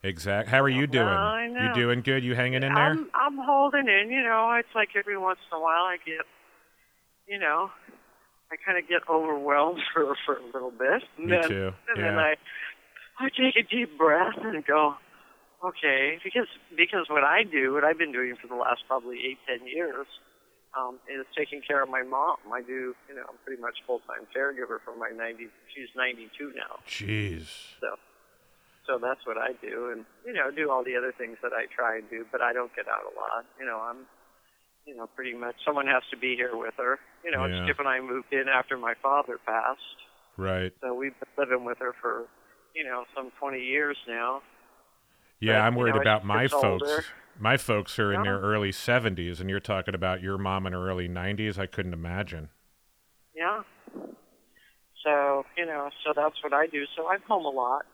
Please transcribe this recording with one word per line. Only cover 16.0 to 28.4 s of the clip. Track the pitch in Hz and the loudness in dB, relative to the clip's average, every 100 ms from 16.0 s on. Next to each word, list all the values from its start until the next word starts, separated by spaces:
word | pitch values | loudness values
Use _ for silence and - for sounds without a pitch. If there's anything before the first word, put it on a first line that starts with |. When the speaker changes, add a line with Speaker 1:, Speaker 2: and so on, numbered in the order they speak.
| 139 165 | 2 -2
Speaker 2:
because, | 190 247 214 - - | -2 -2 -2 -8 -10
because | 160 175 196 156 | 2 4 4 2
what | 151 | 4
I | 139 180 | 6 4
do, | 214 156 131 | 2 2 2
what | 147 | 4
I've | 147 165 | 4 2
been | 160 | 0
doing | 123 127 123 | -2 -4 -6
for | 120 | -8
the | |
last | 123 120 120 - | -2 0 0 -2
probably | 131 117 123 | -4 -4 -6
eight, | 127 131 | -6 -6
ten | - 123 127 | -6 -6 -4
years, | 147 170 139 139 - _ _ _ _ _ | -4 -4 -6 -12 -16 _ _ _ _ _
um, | 135 127 127 - | -6 -4 -8 -12
is | 135 131 - | -10 -8 -4
taking | 147 143 | -4 -6
care | 131 143 | -2 0
of | 135 | 2
my | 131 | -2
mom. | 127 131 156 - - | -2 0 2 0 -4
I | 120 | -8
do, | 120 131 127 123 - | -6 -8 -8 -10 -18
you | |
know, | 139 123 | -16 -16
I'm | 123 | -16
pretty | - 127 | -14 -8
much | 120 - | -8 -10
full-time | - 120 - 120 107 | -6 -6 -4 -12 -8
caregiver | 127 139 135 120 110 | -4 -2 -4 -6 -8
for | - 117 | -8 -10
my | 113 | -10
ninety, | 113 113 117 113 _ - | -6 -8 -8 -16 _ -20
she's | 139 123 | -16 -12
ninety-two | 131 127 120 110 - 147 | -4 -4 -4 -14 -12 -12
now. | - - - - | -10 -12 -12 -12
Speaker 1:
Jeez. | - 104 107 101 80 80 - - - | -8 -2 -2 -2 -6 -12 -18 -20 -8
Speaker 2:
So, | 110 101 _ _ _ _ | -8 -8 _ _ _ _